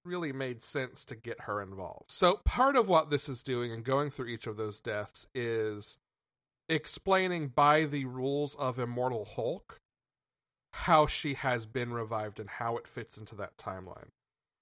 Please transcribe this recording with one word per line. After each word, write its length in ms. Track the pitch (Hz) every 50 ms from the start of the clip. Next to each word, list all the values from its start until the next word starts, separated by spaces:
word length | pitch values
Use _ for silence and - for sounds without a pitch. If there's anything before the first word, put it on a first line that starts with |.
| -
really 280 | 175 180 180 165 143 131
made 300 | 135 135 127 120 117 -
sense 420 | - - 139 131 120 - - -
to 100 | - 123
get 260 | 110 - 117 110 -
her 200 | - 110 104 104
involved. 480 | 98 95 98 95 90 - - - - -
So 300 | - - 190 175 202 - -
part 320 | - - - 262 277 277
of 140 | 254 214 190
what 220 | 180 160 147 147
this 180 | 147 131 - 143
is 140 | 127 - -
doing 280 | 139 127 120 120 120
and 120 | 113 113 110
going 260 | 127 135 139 147 143
through 180 | - - 123
each 200 | 117 117 110 -
of 100 | 117 107
those 220 | 107 110 107 104 -
deaths 480 | - 117 104 104 104 - - - - - -
is 600 | 127 120 117 113 113 110 107 107 104 - - - - _ _ _ _ _ _ _ _ _ _ _ _ _
explaining 800 | - 160 151 - - - - - 190 190 185 185 185 180 165 151 135
by 360 | - 143 143 143 151 160 160
the 200 | 143 147 143 131
rules 500 | 123 127 127 127 139 139 147 147 143 -
of 240 | - 139 127 123 131
Immortal 460 | 123 120 120 120 123 127 123 110 104
Hulk 520 | - - 123 113 127 170 202 - - - - _ _ _ _ _ _ _ _ _ _ _ _ _ _ _ _ _ _ -
how 340 | - - 190 165 156 151
she 260 | 147 - - - 147 135
has 300 | - - 135 123 117 110
been 280 | 107 120 127 123 120 120
revived 460 | 117 113 107 117 107 107 107 101 -
and 100 | 104 95
how 280 | - - 117 117 117
it 100 | 113 -
fits 300 | - - 123 110 - -
into 180 | 110 107 - 107
that 220 | 101 98 - -
timeline. 520 | - - 104 95 92 92 90 - - - - - _ _ _ _ _ _ _ _ _